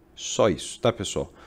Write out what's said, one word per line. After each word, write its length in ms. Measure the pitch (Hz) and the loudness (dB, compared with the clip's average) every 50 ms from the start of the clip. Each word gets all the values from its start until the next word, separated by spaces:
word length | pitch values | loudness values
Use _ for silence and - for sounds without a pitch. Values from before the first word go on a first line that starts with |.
| _ _ _ | _ _ _
Só 340 | - - - - - 120 107 | -12 -10 -4 2 4 4 4
isso, 300 | 80 - - - - - | 4 2 -2 -8 -8 0
tá, 140 | - 120 - | 0 0 0
pessoal? 400 | - 98 - - 73 69 - - - - | 0 -4 -6 -4 -4 -6 -6 -10 -16 -20